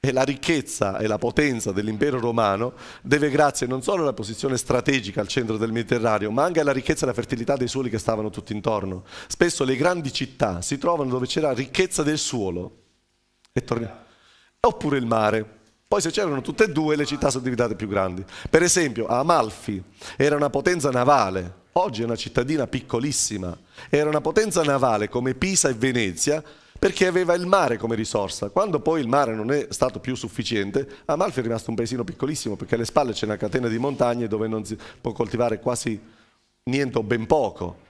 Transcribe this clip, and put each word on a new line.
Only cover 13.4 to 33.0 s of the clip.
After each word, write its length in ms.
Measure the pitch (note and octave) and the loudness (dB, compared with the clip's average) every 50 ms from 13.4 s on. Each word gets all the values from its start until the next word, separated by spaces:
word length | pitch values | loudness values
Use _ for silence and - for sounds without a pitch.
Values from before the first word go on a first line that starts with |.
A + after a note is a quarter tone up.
| _ _ | _ _
E 120 | _ - - | _ -8 -4
torni-, 260 | - B2 A#2 A#2 G#2+ - - - _ _ _ _ _ _ _ _ _ _ _ | -2 -4 -4 -4 -8 -10 -16 -20 _ _ _ _ _ _ _ _ _ _ _
oppure 400 | - - - - - D3+ C#3+ C3+ | 2 2 2 2 -2 0 0 0
il 80 | B2 A#2 | 0 2
mare. 360 | A2+ A2+ G#2+ G#2+ G#2+ A2 G#2+ G#2+ - - _ _ _ _ _ _ | 2 4 4 4 2 2 -2 -4 -12 -20 _ _ _ _ _ _
Poi 140 | - G#3 | 0 0
se 100 | - E3 | 0 0
c'erano 300 | E3 - G#3 F3 D3 C3+ | 0 0 0 0 0 -2
tutte 240 | B2+ - D3+ - A3 | -4 -6 2 2 2
e 60 | G#3+ | 2
due, 240 | D3 C#3+ D#3 D#3 D3+ | 4 0 2 2 2
le 120 | C#3+ D3 C#3 | 0 0 -2
città 240 | D3 C#3 - C#3+ | -2 0 0 0
sono 100 | B2 C3 | 0 0
diventate 320 | B2 B2+ B2 A2+ B2 A#2 G#2 | -2 -2 0 0 0 0 0
più 140 | F2 G#2+ G2+ | -4 -4 -2
grandi. 360 | G2 G2+ F#2+ F#2+ F2+ F2+ G2 - - - - - | 0 0 0 0 -2 -6 -10 -12 -14 -14 -12 4
Per 140 | - D#3+ | 4 6
esempio, 460 | E3+ F3 E3 F3+ E3+ C#3+ A2+ A2 A2+ - | 6 6 4 4 2 0 0 -2 -2 0
Amalfi 720 | A#2 B2 C3+ D#3+ E3+ D#3 A#2+ G#2+ - - - - G#2 F#2+ F#2 - - - - - - - | 2 0 4 4 4 4 4 2 -2 -8 -6 -6 -6 -6 -6 -10 -18 -18 -16 -16 -2 2
era 180 | C3+ D3 D3 | 2 2 4
una 160 | D3 D3 C#3+ | 2 0 0
potenza 400 | - C#3+ C#3 - F3+ F3 C#3 C#3+ | 0 0 0 2 0 2 0 0
navale, 720 | B2+ B2 B2 C3 D3 C3+ A2 F#2+ F#2+ F#2+ F2+ F2 F2+ - _ _ | 2 4 6 6 6 6 6 2 0 -4 -6 -6 -10 -16 _ _
oggi 320 | _ F3 F#3 G#3 A#2+ G#2+ A#2 | _ -2 -2 -2 -2 -4 -2
è 20 | |
una 100 | A#2 A#2 | -2 -2
cittadina 520 | A2 - A2+ - - B2 C3 D#3 D3+ B2+ - | -4 -6 -2 -2 -2 0 0 0 -2 -2 -2
piccolissima. 920 | - C3 B2+ - - A#2 B2 D3+ C3+ - - - G#2+ G2+ F#2 F2+ E2+ - _ _ _ - - - | -4 -6 -6 -2 -4 -2 -2 -2 -2 -2 -2 -2 -2 -6 -6 -8 -10 -12 _ _ _ -20 -8 0
Era 180 | - C#3+ D3+ D3+ | 2 2 2 2
una 140 | D3+ D3+ | 0 0
potenza 400 | - D#3 E3 G#3+ G#3+ G#3+ - F3+ | 0 2 2 2 2 2 2 2
navale 480 | D#3+ D3 C#3 C3+ B2 B2+ A2+ G#2 G#2 G#2+ | 2 4 4 4 4 4 4 2 0 0
come 240 | - A#2+ B2 C3 B2+ | -2 -2 -2 -2 -2
Pisa 340 | - - F#3 F#3+ F3 - C#3+ | 0 -2 0 2 2 2 2
e 40 | B2+ | 2
Venezia, 680 | A2 A2+ C3 B2 A#2+ A2+ F#2+ F2 - - - D3 D#3 D3+ - - - - - _ - | 2 0 0 2 2 0 0 -2 -2 0 0 0 -2 -2 -10 -20 -20 -20 -20 _ 0
perché 300 | - G3 F3+ - F#3 F#3 | 0 0 2 4 2 4
aveva 260 | F3 F3+ F#3 E3 F3+ | 4 2 2 2 2
il 140 | F3+ F3+ F3 | 2 4 4
mare 300 | F#3+ G3 E3+ C3 A#2 G#2+ | 4 4 4 2 0 0
come 180 | - A2+ A2+ | -2 -2 -2
risorsa. 540 | A2 A2+ - - A2+ G2+ F#2 - - - G2+ | -2 -2 -2 0 -2 -2 -2 -4 -6 -6 -2
Quando 320 | - F3+ G3+ A3 E3+ D3 | 0 0 0 2 0 0
poi 180 | - - D#3+ E3 | 0 2 0 0
il 80 | C#3 A2+ | 0 2
mare 260 | B2 D3 C#3+ A#2 A2+ | 2 2 2 2 0
non 160 | A2 G#2 A#2 | -4 -2 0
è 180 | C#3 D3 B2+ - | 0 -2 -2 -4
stato 320 | - - - B2+ - G2 | -2 0 0 0 0 -4
più 120 | - - C3 | -6 -6 -6
sufficiente, 760 | B2+ - A2 - - A#2 - A#2 G#2+ G2 G2 F#2+ C#3 C#3 C3+ - - - | -6 -6 -10 -8 -6 -4 -2 0 -2 -2 0 -2 -2 -4 -4 -10 -20 -6
Amalfi 340 | - D3 D3+ F#3 G3+ A#2+ C3 | -4 0 0 0 0 0 -2
è 40 | A#2+ | -2
rimasto 260 | A2+ A#2 A2+ - - | -2 -2 -4 -4 -6
un 60 | A#2+ G#2 | -4 -4
paesino 260 | A#2 A2 B2 B2+ A#2 | -4 -4 -2 -6 -6
piccolissimo, 540 | - A2 - - C3+ D3+ - - A#2 G#2 F#2+ | -6 -6 -6 -4 -4 -4 -4 -6 -6 -6 -6
perché 180 | - F#2+ - | -2 -2 0
alle 80 | A2+ A#2 | 0 0
spalle 300 | G#2+ - - | 0 2 2